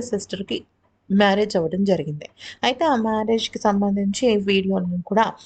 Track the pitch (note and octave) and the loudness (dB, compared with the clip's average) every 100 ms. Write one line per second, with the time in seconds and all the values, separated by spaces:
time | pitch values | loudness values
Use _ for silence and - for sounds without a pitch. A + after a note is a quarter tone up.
0 | A#3+ G3+ - F#3+ F#3+ A3+ - _ _ _ | -2 -6 -6 -10 -6 -8 -10 _ _ _
1 | - G3 G3+ G3+ G#3 F#3+ D#3+ F#3 G3+ E3+ | 0 4 4 4 0 0 0 0 2 0
2 | D3+ D3 - _ - - A#3+ B3+ D#4+ B3 | -2 -8 -12 _ -20 -4 -2 0 2 2
3 | A3 G#3+ A3 A3+ - - G#3+ G3+ G3+ G3+ | 0 -2 0 0 -2 -2 0 2 2 0
4 | G3 G3 B3+ G#3 G3 G3 F#3+ F#3+ F3+ F3 | 0 0 2 2 2 2 2 0 -2 -4
5 | - G3+ G#3+ - | -2 0 0 -4